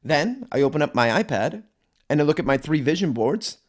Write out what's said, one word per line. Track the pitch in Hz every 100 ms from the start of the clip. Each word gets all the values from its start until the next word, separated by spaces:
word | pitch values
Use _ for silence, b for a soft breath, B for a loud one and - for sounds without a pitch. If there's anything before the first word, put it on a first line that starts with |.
Then | 127 147 190 262 247
I | 135
open | 139 151
up | 147
my | 127 117 120
iPad | - 107 123 214 - _ _ _ _
and | 151
I |
look | 147 151
at |
my | 139 135
three | 147 156
vision | 131 170 185
boards | 113 113 220 - -